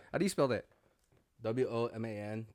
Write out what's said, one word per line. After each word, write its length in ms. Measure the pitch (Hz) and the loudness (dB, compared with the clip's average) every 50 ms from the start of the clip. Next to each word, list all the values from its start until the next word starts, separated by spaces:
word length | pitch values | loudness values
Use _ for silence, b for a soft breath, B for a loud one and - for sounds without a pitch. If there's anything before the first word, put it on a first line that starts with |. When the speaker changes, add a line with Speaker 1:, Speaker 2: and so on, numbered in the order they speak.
| - - | -2 -4
Speaker 1:
How 80 | - 143 | 0 0
do 60 | 196 | 2
you 40 | 190 | 2
spell 200 | - - 143 127 | 4 2 2 4
that? 180 | 110 95 - _ _ _ _ _ _ _ _ _ _ - _ _ _ - | 2 -2 -4 _ _ _ _ _ _ _ _ _ _ -20 _ _ _ -4
Speaker 2:
W 260 | 113 110 113 127 127 101 | -2 0 2 2 2 2
O 160 | 117 117 117 | 2 0 0
M 180 | 117 - 110 113 | 0 -2 -4 -6
A 40 | 113 | -4
N 380 | 107 104 104 104 110 110 113 110 | -4 -6 -6 -4 -4 -6 -6 -10